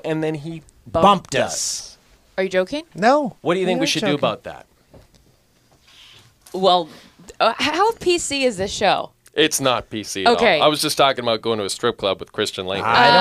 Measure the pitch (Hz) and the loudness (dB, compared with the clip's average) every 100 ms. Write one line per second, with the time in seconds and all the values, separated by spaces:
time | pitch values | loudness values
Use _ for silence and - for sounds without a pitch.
0 | - 156 156 156 151 165 - _ - 160 | -4 -4 -4 -6 -10 -14 -16 _ -6 2
1 | 180 196 - 131 - - - - - - | 4 4 0 -2 -2 -4 -6 -8 -12 -20
2 | _ _ _ - 190 185 185 285 330 165 | _ _ _ -6 -2 -2 -2 -4 -10 -2
3 | 214 285 269 - 147 180 185 180 151 156 | 2 2 0 -4 -2 0 0 0 0 -2
4 | 147 143 127 104 - 69 - _ _ - | -2 0 -2 -2 -10 -16 -20 _ _ -20
5 | _ _ _ _ _ _ _ _ _ - | _ _ _ _ _ _ _ _ _ -20
6 | - - - _ - 180 190 180 160 - | -20 -20 -20 _ -12 0 2 2 0 -12
7 | - _ - - 208 226 254 311 427 453 | -20 _ -14 -2 0 0 -2 0 0 0
8 | 349 349 - 277 254 190 190 - 202 151 | 0 0 -2 -2 -2 -2 -6 -2 0 0
9 | - _ _ - 156 - 135 120 - 110 | -2 _ _ -2 0 0 0 0 -2 -10
10 | 98 98 95 240 233 165 147 151 151 - | -8 -2 2 2 2 4 2 2 -2 2
11 | 143 123 120 113 113 110 98 - 120 107 | 2 2 0 -2 0 -2 -2 -2 -4 -2
12 | 101 92 - - 104 - 92 98 101 120 | -2 -2 -6 -4 -4 -4 -6 -4 0 4
13 | 240 240 | 6 6